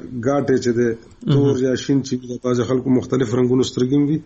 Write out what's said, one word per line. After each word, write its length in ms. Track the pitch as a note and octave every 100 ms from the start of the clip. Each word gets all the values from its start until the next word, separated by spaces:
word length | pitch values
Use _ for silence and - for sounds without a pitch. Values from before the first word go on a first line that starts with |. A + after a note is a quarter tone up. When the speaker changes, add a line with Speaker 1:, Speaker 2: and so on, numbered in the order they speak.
| - B2+
Speaker 1:
ګاټې 360 | A#2+ C#3+ C3+ B2+
چې 100 | A#2+
دی، 200 | A#2 A#2+
Speaker 2:
مهم. 440 | A2+ - - -
Speaker 1:
تور 260 | C#3 C#3+ C3
یا 160 | C3
شین 280 | B2 - C#3
چې 100 | C3
وي، 240 | B2+ B2 B2
د 40 |
بعضې 180 | B2 B2
خلکو 280 | A2 C3 C3
مختلف 440 | B2+ - C3 B2
رنګونو 280 | B2 B2 C3
سترګې 320 | B2 - B2+
هم 120 | C#3+ C#3+
وي. 160 | D#3